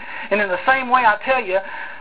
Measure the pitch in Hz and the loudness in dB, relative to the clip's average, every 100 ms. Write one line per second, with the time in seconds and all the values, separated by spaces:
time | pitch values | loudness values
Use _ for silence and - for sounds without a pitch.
0 | - - - 208 202 180 - 269 254 254 | -14 -12 -2 0 0 0 2 2 2 4
1 | 233 208 254 262 196 190 - - - - | 4 2 0 0 2 -2 -2 -10 -12 -14